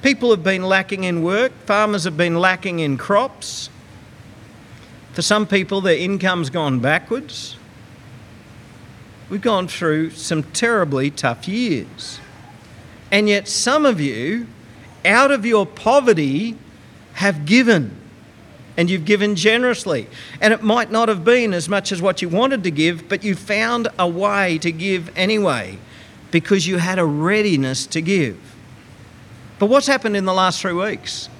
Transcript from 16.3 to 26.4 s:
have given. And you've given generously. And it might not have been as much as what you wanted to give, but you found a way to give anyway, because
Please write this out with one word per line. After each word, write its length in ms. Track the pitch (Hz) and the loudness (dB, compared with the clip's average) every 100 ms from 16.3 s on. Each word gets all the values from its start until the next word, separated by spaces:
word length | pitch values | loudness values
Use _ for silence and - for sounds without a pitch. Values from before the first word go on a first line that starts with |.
| 139 226 220 - - - - - - | -2 -4 -10 -18 -20 -20 -20 -20 -2
have 300 | 196 160 147 | -2 0 4
given. 500 | 233 240 202 117 - - - - - - - - - | 4 6 4 2 -8 -20 -20 -20 -20 -20 -20 -12 -2
And 120 | 175 | 0
you've 160 | 185 151 | 0 0
given 300 | 208 208 202 | 2 2 2
generously. 720 | 190 226 247 233 - 143 104 - - - | 2 4 2 -2 -2 -4 -4 -16 -18 0
And 140 | 214 | 2
it 100 | 220 | 2
might 280 | 214 233 226 | 2 2 2
not 180 | 220 233 | 0 2
have 140 | 202 | 2
been 300 | 170 247 233 | 4 4 2
as 160 | 180 151 | -2 -2
much 220 | 202 190 | -2 -2
as 100 | 185 | -2
what 200 | 185 180 | -2 -2
you 80 | 180 | -2
wanted 340 | 170 262 269 | 0 0 0
to 80 | 180 | -2
give, 360 | 147 160 170 - | 0 0 0 -4
but 160 | 196 | -4
you 120 | 208 185 | -2 -4
found 540 | - 208 226 240 233 - | -2 -2 0 -2 -4 -2
a 80 | 180 | -2
way 500 | 170 202 202 190 160 | 0 -2 0 0 0
to 120 | 170 | -2
give 440 | 160 190 190 165 - | -4 -2 -2 -4 -4
anyway, 600 | 185 214 196 127 95 98 - - - - - | 0 2 2 0 -4 -12 -18 -20 -20 -20 -2
because 340 | 170 | -2